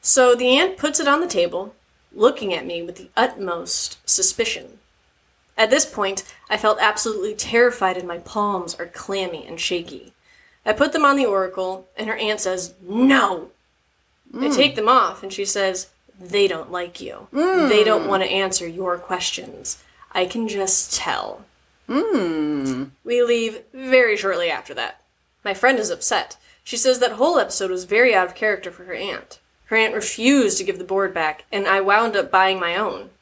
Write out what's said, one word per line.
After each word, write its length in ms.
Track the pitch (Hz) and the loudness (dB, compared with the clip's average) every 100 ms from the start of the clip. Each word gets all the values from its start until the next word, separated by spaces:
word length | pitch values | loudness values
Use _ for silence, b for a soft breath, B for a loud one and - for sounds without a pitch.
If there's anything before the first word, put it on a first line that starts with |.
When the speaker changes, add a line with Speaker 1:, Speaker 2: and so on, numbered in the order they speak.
Speaker 1:
So 320 | - - 254 | 2 4 6
the 220 | 240 247 262 | 4 4 4
aunt 180 | 370 - | 2 0
puts 220 | 302 294 | -2 0
it 80 | 285 | 2
on 120 | 285 | 2
the 60 | 349 | 0
table, 480 | 196 175 175 208 - _ _ _ | 0 0 -2 -10 -14 _ _ _
looking 400 | - 220 - 208 | 2 2 2 -4
at 140 | 170 - | -6 -6
me 160 | 170 | -8
with 140 | 175 175 | -10 -14
the 120 | - - | -8 0
utmost 800 | 254 - 190 170 170 - - - - | 0 0 -8 -6 -4 -4 -4 -8 -2
suspicion. 720 | 196 185 - - - 85 - _ _ _ _ _ _ _ - | 2 2 0 -4 -4 -10 -20 _ _ _ _ _ _ _ 0
At 120 | 220 | 2
this 160 | 277 311 | 4 0
point, 360 | - 196 196 - B B | -2 -4 -4 -12 B B
I 60 | 214 | 0
felt 200 | 220 214 | 0 2
absolutely 540 | 214 208 233 214 190 | 2 2 -2 -2 -6
terrified, 640 | 214 - 233 247 240 190 185 | -6 -2 4 4 2 -2 -2
and 100 | 180 | -8
my 100 | 170 | -12
palms 560 | - 214 208 190 170 | -8 -2 -2 -2 -6
are 120 | - 175 | -10 -12
clammy 600 | - - 196 190 160 - | -14 -8 -6 -4 -8 -12
and 120 | 165 | -8
shaky. 520 | - 180 170 147 - _ b b b b - | -4 -4 -6 -16 -20 _ b b b b -4
I 60 | |
put 200 | 214 294 | 0 2
them 120 | 311 | 4
on 120 | 285 277 | 4 4
the 100 | 247 | 2
oracle, 600 | 196 185 190 185 190 - - | 2 -2 -4 -6 -6 -12 -10
and 120 | 220 | -8
her 80 | 220 | -4
aunt 240 | 220 214 | -2 -2
says, 340 | 185 185 180 - | -2 -4 -6 -12
"No!" 680 | 180 214 262 269 202 180 - _ _ _ _ _ _ _ _ | -8 2 4 6 2 -2 -10 _ _ _ _ _ _ _ _
I 140 | 208 277 | -6 -2
Speaker 2:
Mm. 80 | 269 | 2
Speaker 1:
take 180 | 285 | 2
them 140 | 254 214 | 2 4
off, 340 | 254 190 196 | 4 4 -2
and 100 | 196 | -12
she 120 | 190 | -8
says, 420 | 196 208 190 185 - _ _ _ | -4 0 -2 -2 -8 _ _ _
"They 300 | 180 196 196 | -4 2 2
don't 240 | 165 - | 2 -6
like 280 | 175 175 175 | -8 -8 -12
you. 280 | - - - | -14 -14 -8
Speaker 2:
Mm. 360 | 269 349 381 294 | 0 2 4 4
Speaker 1:
They 160 | 214 | 6
don't 240 | 214 214 165 | 6 4 2
wanna 160 | 190 | 0
answer 420 | 190 190 190 185 170 | 0 0 0 -2 -4
your 300 | 170 185 175 | -6 -4 -4
questions. 800 | - 180 - - - - - - b b b | -4 -6 -4 -8 -12 -12 -10 -10 b b b
I 120 | - | -4
can 240 | 180 226 226 | -2 -2 -4
just 460 | 196 190 - - - | -4 0 0 0 -4
tell." 480 | - 123 50 - - _ _ _ - | -4 -4 -6 -12 -18 _ _ _ -4
Speaker 2:
Mm. 1000 | 262 453 339 180 160 151 147 135 127 139 _ | -2 0 0 0 -2 -2 -2 -4 -6 -8 _
Speaker 1:
We 180 | - 240 | -4 0
leave 380 | 240 233 226 214 - | 2 2 0 -8 -18
very 440 | 262 262 254 240 208 | -16 2 4 4 0
shortly 340 | 196 175 170 | -2 -2 -2
after 240 | 156 - | -6 -8
that. 260 | 143 117 - _ _ _ _ | -8 -8 -10 _ _ _ _
My 100 | 208 | -8
friend 240 | 190 247 262 | 2 2 2
is 100 | 214 | 0
upset. 460 | 170 - 208 - - b b | -2 0 -2 -2 -12 b b
She 120 | - 240 | -10 0
says 220 | 262 247 | 2 4
that 140 | 240 | 2
whole 260 | 214 285 330 | 2 2 4
episode 320 | 214 - 190 | 0 -2 -2
was 140 | 185 | -4
very 280 | 180 208 247 | 0 4 4
out 140 | 208 180 | 4 0
of 80 | |
character 380 | - 214 196 180 | -2 -2 -2 -6
for 120 | 175 | -16
her 100 | 185 | -14
aunt. 440 | 170 196 147 - - _ _ _ | -10 -8 -10 -14 -20 _ _ _
Her 100 | 220 | 0
aunt 180 | 220 | 0
refused 640 | 220 196 - 233 277 220 - | 0 -6 0 4 4 4 0
to 60 | |
give 140 | 196 185 | -4 -6
the 60 | |
board 300 | 180 196 196 | -4 -2 -2
back, 300 | 170 160 151 - | -2 -4 -4 -6
and 160 | 208 196 | -4 2
I 120 | 196 | 2
wound 360 | 196 208 226 202 | 4 4 4 0
up 140 | - | 2
buying 260 | 190 190 190 | 4 4 2
my 160 | 175 175 | -2 -2
own. 340 | 208 180 - _ | -2 -6 -14 _